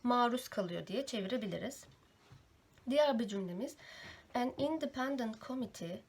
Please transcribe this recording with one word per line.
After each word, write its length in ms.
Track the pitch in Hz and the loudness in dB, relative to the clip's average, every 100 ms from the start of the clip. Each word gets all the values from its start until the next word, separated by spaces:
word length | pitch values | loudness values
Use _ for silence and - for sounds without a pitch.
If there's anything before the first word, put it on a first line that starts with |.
maruz 440 | 240 247 240 247 - | 4 6 6 4 -2
kalıyor 400 | - 185 170 156 | -2 -2 -4 -2
diye 180 | 214 | -4
çevirebiliriz. 800 | 269 226 190 240 214 165 202 - - - - _ - - - - _ - - | -2 -4 -2 -2 -2 -4 -4 -8 -18 -20 -20 _ -20 -20 -20 -20 _ -10 2
Diğer 300 | 277 294 233 | 6 6 4
bir 80 | 202 | 0
cümlemiz, 500 | 196 185 180 269 - - - - - - | -2 -2 -4 -6 -8 -18 -16 -16 -18 -4
an 180 | 240 247 - | 0 0 2
independent 840 | 285 320 277 262 262 277 226 220 | 0 2 -2 -2 0 0 -2 -4
committee 600 | - 254 233 - 170 185 | -6 -4 -4 -6 -8 -8